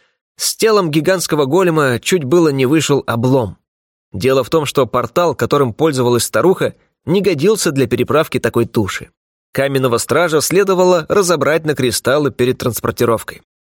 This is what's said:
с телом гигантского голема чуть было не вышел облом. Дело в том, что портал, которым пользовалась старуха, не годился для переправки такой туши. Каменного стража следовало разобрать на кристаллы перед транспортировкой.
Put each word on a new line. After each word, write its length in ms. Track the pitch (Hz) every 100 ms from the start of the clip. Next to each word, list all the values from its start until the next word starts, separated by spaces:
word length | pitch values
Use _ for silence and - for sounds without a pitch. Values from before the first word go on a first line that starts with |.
| _ _ _ -
с 200 | - -
телом 340 | 220 208 170
гигантского 540 | 156 156 190 - 151
голема 560 | 135 170 180 156 135 117
чуть 240 | - 185
было 240 | 127 175 160
не 180 | 135 127
вышел 380 | 160 - 139 -
облом. 520 | 117 127 135 104 - _ _ _ _ _
Дело 300 | 95 123 135
в 40 | 120
том, 160 | 160
что 220 | 139 151 123
портал, 480 | 123 117 175 175
которым 400 | 123 117 143 131
пользовалась 500 | 107 160 131 120 120
старуха, 500 | - 110 165 185 123 - _ _
не 160 | - 190
годился 520 | 196 151 180 214 175
для 160 | 135 120
переправки 500 | 120 120 143 156 127
такой 260 | 117 117
туши. 460 | 117 123 95 - - _ _ _ _
Каменного 460 | - 139 135 131 117
стража 420 | - 151 170 151
следовало 640 | - 175 190 185 180 180 151
разобрать 580 | 202 180 160 139 160 156
на 80 |
кристаллы 560 | 139 127 - 120 147 139
перед 280 | - 123 -
транспортировкой. 840 | 123 107 - - 117 110 - - _ _ _